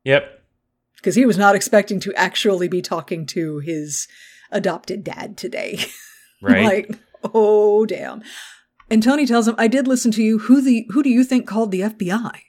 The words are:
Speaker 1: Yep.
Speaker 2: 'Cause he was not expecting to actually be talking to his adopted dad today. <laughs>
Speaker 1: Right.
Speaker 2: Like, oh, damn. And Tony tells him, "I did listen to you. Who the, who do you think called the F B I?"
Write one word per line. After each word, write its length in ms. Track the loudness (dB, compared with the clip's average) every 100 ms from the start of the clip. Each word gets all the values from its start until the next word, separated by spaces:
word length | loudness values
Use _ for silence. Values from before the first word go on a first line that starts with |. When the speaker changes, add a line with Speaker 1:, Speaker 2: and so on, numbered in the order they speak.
Speaker 1:
Yep. 380 | 0 2 0 -12 _ _ _ _ _ _
Speaker 2:
'Cause 140 | -2 2
he 100 | 4
was 120 | 4
not 180 | 4 4
expecting 440 | 4 2 2 -4
to 120 | -6 -2
actually 520 | -2 -2 0 0 -2
be 140 | -4
talking 440 | -4 -8 -6 -10 -8
to 320 | -6 -6 -6
his 480 | -8 -8 -8 -10 -10 -16 -20 -20 -8
adopted 520 | -4 -2 -4 -8 -10
dad 340 | -10 -12 -14 -12
today. 420 | -10 -8 -8 -8 -10
<laughs> 100 | -12 -20 -20 _ _
Speaker 1:
Right. 240 | 0 2 4 0 -4
Speaker 2:
Like, 100 | -12 _ _ -4
oh, 540 | 0 4 4 4 2 0
damn. 340 | -4 -10 -14 -18 -20 -20 -20 _ _ -2
And 100 | 0
Tony 240 | 2 2 2
tells 220 | 2 2
him, 80 | 2
"I 100 | 2
did 200 | 2 0
listen 240 | 0 0
to 100 | 0
you. 140 | 0 2
Who 240 | 4 4
the, 240 | 4 0 0
who 100 | 0
do 80 | 2
you 140 | 2
think 240 | 2 0 -2
called 240 | -4 -2
the 100 | -2
F 160 | -4 -4
B 140 | -4
I?" 300 | -4 -4 -12